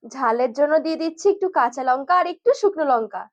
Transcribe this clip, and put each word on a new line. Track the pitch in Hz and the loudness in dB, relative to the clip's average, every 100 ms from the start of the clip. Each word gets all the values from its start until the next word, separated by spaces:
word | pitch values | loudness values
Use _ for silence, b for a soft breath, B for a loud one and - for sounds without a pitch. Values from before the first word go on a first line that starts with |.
ঝালের | 240 262 254 233 247 226 | -18 -6 -2 0 -2 0
জন্য | 294 311 302 | 2 2 0
দিয়ে | 320 | -4
দিচ্ছি | 320 320 403 | -6 -2 0
একটু | 403 370 - | 2 0 0
কাঁচা | 359 247 | 0 0
লঙ্কা | 262 254 277 359 | -2 -2 2 2
আর | 349 | 2
একটু | 339 - 494 | -2 0 2
শুকনো | 403 392 294 | 2 0 0
লঙ্কা। | 247 220 185 214 | 0 0 -10 -14